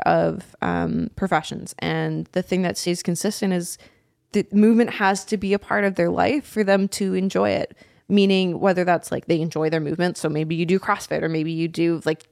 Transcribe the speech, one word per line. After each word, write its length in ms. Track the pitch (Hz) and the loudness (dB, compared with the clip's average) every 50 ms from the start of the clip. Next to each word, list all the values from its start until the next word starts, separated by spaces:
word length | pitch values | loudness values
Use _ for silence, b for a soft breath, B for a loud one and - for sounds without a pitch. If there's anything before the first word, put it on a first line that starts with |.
| - | 2
of, 480 | - 165 165 170 165 165 190 - - - - | 2 4 4 2 0 -2 -4 -8 -16 -8 -6
um, 480 | - 175 - - - - - - 82 - - | -4 -2 0 0 -2 -2 -2 -2 -4 -4 -4
professions. 580 | - 196 185 170 156 151 - - - 185 - - - | -4 -2 0 0 -2 -2 -4 -10 -10 -12 -14 -10 -8
And 460 | - 165 160 160 160 160 156 156 165 - | -6 -4 -2 -2 -4 -4 -4 -6 -6 -6
the 100 | - 180 | -6 -6
thing 200 | 185 - 185 185 | -4 -2 -2 -2
that 160 | 185 175 - - | 0 -2 -4 -4
stays 240 | - 180 175 175 | -4 -4 -4 -2
consistent 500 | - 180 175 - - 208 208 - 208 190 | -4 -4 -4 -2 -2 -4 -4 -2 -2 -2
is 260 | 185 180 170 - - b b b b b b b b b _ _ | -2 -2 -4 -6 -12 b b b b b b b b b _ _
the 140 | - 208 - - | -2 -2 -2 2
movement 380 | 202 202 214 226 233 226 240 - | 4 6 6 6 6 6 4 2
has 340 | - - 208 190 202 196 - | 0 0 2 2 2 0 -2
to 120 | - 220 | -4 -4
be 160 | 190 196 190 | -2 0 0
a 60 | 196 202 | -2 -2
part 240 | - - 202 208 202 | 0 -2 0 0 0
of 120 | 196 190 | 0 0
their 120 | - 170 175 | 0 0 0
life 360 | 175 - - - 277 294 - | 2 2 2 2 0 -2 -4
for 160 | - - 220 | -4 -2 0
them 240 | 208 190 196 196 196 196 | 2 4 4 2 2 0
to 260 | - - 202 190 185 | -2 -4 -2 -2 -2
enjoy 360 | 190 190 190 - 185 202 - | -2 -2 0 0 0 2 2
it. 260 | - - - - b b b b b b b - | 0 -2 -4 -6 b b b b b b b 2
Meaning 520 | 196 202 196 196 196 190 185 180 165 - | 4 4 6 6 4 4 2 0 0 0
whether 240 | - 196 180 180 180 | 0 2 2 2 2
that's, 260 | 180 175 165 - - | 2 2 0 0 -4
like, 160 | - - - | -8 -4 0
they 140 | - 175 156 | 0 0 0
enjoy 300 | 160 165 - 156 156 156 | 0 -2 -2 -2 0 0
their 100 | 160 160 | 0 0
movement. 360 | 151 143 156 170 175 180 - - | -2 -2 -2 0 0 -2 -2 -2
So 100 | - 156 | -4 -2
maybe 260 | 147 151 160 156 170 | -2 -2 -2 -2 -2
you 120 | 165 175 | -2 0
do 120 | 165 185 190 | 0 0 0
CrossFit, 440 | - - 202 208 - - 151 151 | 0 0 -2 -2 -4 -4 -4 -4
or 60 | 160 160 | -2 -2
maybe 220 | 160 160 156 165 | -2 -2 -4 -4
you 160 | 165 160 165 165 | -2 -4 -4 -2
do, 320 | 170 170 170 170 170 156 - | -2 0 0 0 0 -2 -2
like, 180 | 156 160 - - _ | -4 -4 -4 -8 _